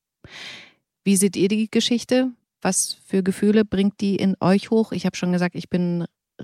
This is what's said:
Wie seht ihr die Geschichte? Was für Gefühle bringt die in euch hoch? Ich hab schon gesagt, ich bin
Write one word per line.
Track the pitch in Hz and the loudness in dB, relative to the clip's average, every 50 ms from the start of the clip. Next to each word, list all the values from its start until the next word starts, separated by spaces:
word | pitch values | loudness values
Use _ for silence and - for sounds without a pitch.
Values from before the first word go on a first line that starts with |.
| _ _ _ _ - - - - - - - - - - _ _ _ _ _ _ _ | _ _ _ _ -20 -20 -20 -18 -18 -18 -18 -20 -20 -20 _ _ _ _ _ _ _
Wie | 196 202 | 2 4
seht | 190 202 196 180 | 4 4 2 2
ihr | - 175 196 | 0 0 0
die | 214 214 220 - | 0 -2 -2 0
Geschichte? | - 233 - - 240 226 - - 254 254 262 254 247 _ _ _ _ _ | 0 -2 0 0 -2 -2 0 0 0 0 0 -2 -6 _ _ _ _ _
Was | - 180 185 - - - - - _ | -4 -2 0 0 -2 -2 -6 -14 _
für | - - 190 | -4 -2 -2
Gefühle | 180 190 190 - 208 208 208 220 214 | 0 -2 -2 0 0 2 4 2 2
bringt | - - 190 202 202 - - | 2 0 0 0 0 0 -2
die | 208 196 196 | -2 -2 -2
in | - - 196 185 - | 0 0 -2 0 0
euch | - 175 190 202 - - | 2 2 2 2 2 0
hoch? | 226 220 220 - | 0 0 0 0
Ich | - 185 - | -4 -4 -4
hab | 185 - | -4 -4
schon | - 190 180 | -2 -2 -2
gesagt, | 180 175 180 175 - | 0 0 -2 -2 -4
ich | 175 - - | -8 -8 -4
bin | - 175 180 175 175 175 165 - _ _ _ _ _ - | -2 -2 -2 -2 -2 -4 -6 -8 _ _ _ _ _ -20